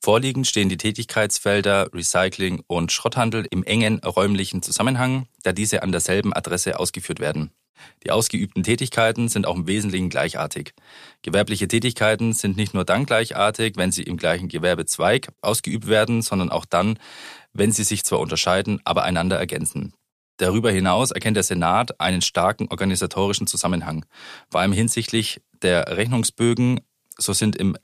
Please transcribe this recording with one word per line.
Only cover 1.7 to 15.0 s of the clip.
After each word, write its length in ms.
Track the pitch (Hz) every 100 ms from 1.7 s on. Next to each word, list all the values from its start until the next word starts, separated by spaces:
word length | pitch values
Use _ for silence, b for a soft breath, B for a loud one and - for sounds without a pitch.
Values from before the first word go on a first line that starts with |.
| 98 95
Recycling 680 | 90 85 95 95 - 92 87 -
und 260 | 87 85
Schrotthandel 540 | - 117 127 113 110 -
im 140 | 90
engen 360 | - 107 107 110
räumlichen 600 | 92 92 101 98 95 95
Zusammenhang, 680 | - - 131 123 127 131 127 _
da 80 | 113
diese 300 | 107 104 107
an 100 | 95
derselben 420 | 90 - 98 104
Adresse 440 | - - 90 - -
ausgeführt 420 | 87 - - 80
werden. 320 | 73 76 76 _ _ _ B B
Die 60 | -
ausgeübten 520 | 104 113 107 98 -
Tätigkeiten 640 | 92 123 131 - 113 113 117
sind 180 | 107 90
auch 100 | 90
im 100 | 85
Wesentlichen 440 | 104 104 92 90
gleichartig. 640 | 85 82 - - - - _ B B B B
Gewerbliche 460 | - 95 101 104 101
Tätigkeiten 640 | 117 123 - 107 107 113
sind 240 | 110 104 95
nicht 160 | 104
nur 100 | 98
dann 220 | 85 98 143
gleichartig, 720 | 113 117 - 104 107 113 98
wenn 160 | 92
sie 100 | 92
im 160 | - 87
gleichen 300 | 85 87 90
Gewerbezweig 800 | 82 90 82 82 -